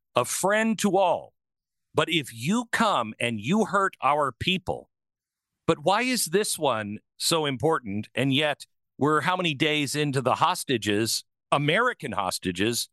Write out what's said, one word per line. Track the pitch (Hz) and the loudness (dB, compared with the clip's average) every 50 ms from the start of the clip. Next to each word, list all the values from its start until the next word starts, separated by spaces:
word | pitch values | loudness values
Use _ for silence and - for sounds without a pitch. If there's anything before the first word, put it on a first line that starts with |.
| _ _ - | _ _ -2
A | 120 123 | 0 0
friend | - - - - 190 208 214 220 226 220 175 | 0 -2 -2 0 0 2 2 2 0 0 0
to | - 208 170 | 0 0 2
all. | 196 196 175 147 92 65 - _ _ _ _ _ _ _ _ _ _ _ _ - | 2 2 2 0 -2 -4 -10 _ _ _ _ _ _ _ _ _ _ _ _ -2
But | - 160 160 | 0 0 2
if | 170 160 131 - 117 | 0 -2 -2 -4 -8
you | 113 117 151 208 240 240 - | -6 -2 0 0 0 0 -2
come | - - 226 214 180 135 117 107 113 - | 0 0 2 2 2 0 0 -2 -4 -4
and | 117 120 117 107 | -4 -4 -4 -4
you | 101 127 185 220 208 | -2 0 2 2 2
hurt | 160 165 202 196 185 - - | 2 0 0 0 0 -2 -2
our | - 131 147 151 147 131 | -2 0 2 2 0 -2
people, | - - - 175 185 185 - - 67 60 - _ _ _ _ _ _ _ _ _ _ _ _ _ _ _ _ | -2 -4 -2 -2 -2 -2 -2 -4 -6 -6 -8 _ _ _ _ _ _ _ _ _ _ _ _ _ _ _ _
but | - 165 151 | -2 -2 0
why | 143 170 190 220 247 | 2 2 2 2 2
is | 254 254 220 - | 0 0 -2 -2
this | 160 156 202 214 - - | 0 0 0 0 0 -2
one | - 156 139 120 110 107 101 104 - _ _ _ - | -2 0 0 0 0 -2 -6 -8 -10 _ _ _ -6
so | - - 170 165 156 | -2 0 0 0 0
important, | 143 135 117 107 160 160 143 127 101 98 104 101 - - | 0 -2 0 0 0 0 0 -2 -4 -6 -6 -6 -6 -2
and | - 131 139 131 | 0 0 2 2
yet | 139 156 147 139 - - - _ _ _ _ _ - | 2 2 0 -2 -4 -8 -20 _ _ _ _ _ 0
we're | 131 147 156 151 | 0 2 2 2
how | 135 175 185 | 2 0 0
many | 185 180 170 147 | 0 0 -2 0
days | 123 160 151 151 151 147 120 - | 0 0 0 2 0 -2 -2 -2
into | 147 151 147 131 139 | -2 -2 0 0 0
the | 120 123 113 | 2 2 2
hostages, | - 139 165 180 - - - 131 113 95 101 101 104 117 110 - - - _ _ _ _ - 165 | 4 2 2 0 0 -2 -2 -2 0 2 2 2 2 2 0 -2 -4 -6 _ _ _ _ -2 0
American | 170 147 147 165 214 247 247 226 - - 127 101 | 0 2 2 2 2 2 0 -2 -4 -8 -8 -4
hostages, | 95 98 90 - - - 92 90 90 101 113 120 110 - - | -2 -2 -2 -2 -4 -2 -4 -2 0 0 0 0 -2 -4 -6